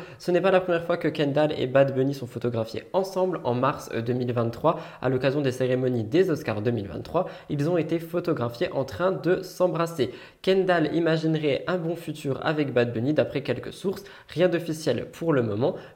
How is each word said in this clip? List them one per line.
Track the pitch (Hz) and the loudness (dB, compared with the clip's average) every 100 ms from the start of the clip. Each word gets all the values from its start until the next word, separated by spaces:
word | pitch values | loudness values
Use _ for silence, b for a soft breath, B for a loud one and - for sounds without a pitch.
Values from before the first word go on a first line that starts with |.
| B B | B B
Ce | - | 0
n'est | 175 | 2
pas | 190 | 4
la | 185 | 4
première | 185 170 | 4 0
fois | 170 170 | 0 0
que | 156 | 0
Kendall | 160 143 147 151 - | 0 2 2 2 2
et | 127 | 2
Bad | 135 139 127 | 4 4 4
Bunny | 135 | 0
sont | 131 120 | -2 -6
photographiés | 120 123 117 110 - - | -4 -2 -2 -4 -6 -4
ensemble. | 185 196 185 185 160 123 | -2 -2 0 -2 -2 -2
En | |
mars, | 123 135 151 - | 0 0 -2 -4
euh, | 113 | -4
deux | 117 | -2
mille | 123 123 | -2 0
vingt-trois, | 120 117 - 151 165 B B | 0 0 0 0 0 B B
à | 127 | -2
l'occasion | 127 139 143 | 2 2 2
des | 135 | 0
cérémonies | 120 127 127 127 123 | 0 0 2 2 0
des | 107 156 180 | 2 2 2
Oscars | 143 - 104 | 0 -2 -2
deux | 113 | 0
mille | 117 98 | 0 -2
vingt-trois, | 107 - 165 185 B B | -8 -4 -2 -2 B B
ils | 147 147 | -2 0
ont | 175 | 2
été | 160 165 | 0 -2
photographiés | 165 175 170 151 117 - 180 | -2 -4 -2 0 -2 -2 -2
en | 139 | -2
train | 127 - 185 | -4 -2 0
de | 156 151 180 | 0 2 0
s'embrasser. | - - 180 160 165 165 117 B B B | -2 0 0 2 -2 0 -2 B B B
Kendall | - 190 185 175 151 | 2 2 4 4 2
imaginerait | 165 165 160 160 156 156 131 - | 2 2 2 2 2 2 0 0
un | 180 | -2
bon | 160 165 | -2 -6
futur | - 147 143 131 - | -6 -6 -4 -2 -2
avec | 151 139 | 0 0
Bad | 120 120 | 2 2
Bunny | 113 127 | 0 0
d'après | 151 113 139 | 2 0 -2
quelques | 135 120 - | -4 -4 -6
sources. | - 196 185 - B B | -6 -6 -6 -8 B B
Rien | 147 180 | 2 2
d'officiel | 165 165 156 147 120 - | 2 -2 -4 -2 -2 -4
pour | - 165 | -4 2
le | 139 | 2
moment, | 113 104 147 - B | 2 2 0 -2 B